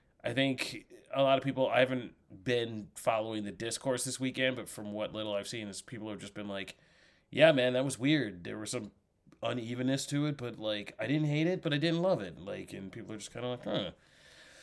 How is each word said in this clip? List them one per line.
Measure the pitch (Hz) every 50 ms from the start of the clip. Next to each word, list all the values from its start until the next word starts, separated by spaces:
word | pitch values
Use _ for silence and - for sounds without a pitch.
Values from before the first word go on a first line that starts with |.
| _ _ _ _
I | - 120 117
think | 135 135 135 127 123 - - 120 104 - _ - - - - -
a | 135
lot | 139 135 135 131
of | 131
people, | 135 127 131 131 101
I | 110 123
haven't | 131 131 131 127 113 - - _ _ _ 104 98 92
been | 127 123 120 117 113 113 107 101 - -
following | - - 123 113 110 110 113 110 107 104
the | 101
discourse | 92 90 113 113 113 - - 139 127 123 -
this | 135 127 -
weekend, | 131 131 123 131 131 131 127
but | 117 95 -
from | - - 107 104
what | 104 107 107 - 92
little | 107 107 107
I've | 101 101 101 -
seen, | 123 113 107
is | 101 95 -
people | - - 127 107 107 110
have | 104 95
just | - 101 -
been | 107 101
like, | 104 98 95 95 - - - _ _ _ _ - - _ _ _ _
"Yeah, | - 127 151 165
man, | 151 131 123 127
that | 127 127 135
was | 139 110 104
weird. | 123 143 156 147 120 104 92 87 85
There | 107 107 107
was | 107 -
some | 127 120 107 101 - _ _ _ _ _ _ - - _
unevenness | 113 117 120 123 113 113 123 127 127 131 135 135 -
to | - 143 143 147
it, | 151 147
but, | - 120 120 104 110
like, | 110 107 107 104 98 - - -
I | 110
didn't | 117 143 156 151
hate | 147 147 151 160
it, | 175 185 -
but | - 156
I | 147 143
didn't | 160 170 165 165
love | 175 196 175 113
it." | 98 87 76 -
Like, | 90 98 95 95 101 - 104
and | 98 95 95
people | - 117 98 98 110
are |
just | 101 - -
kinda | - 120 120 123
like, | 123 123 -
"Huh." | - 208 120 98 82 - - _ _ - - - - - - - - - -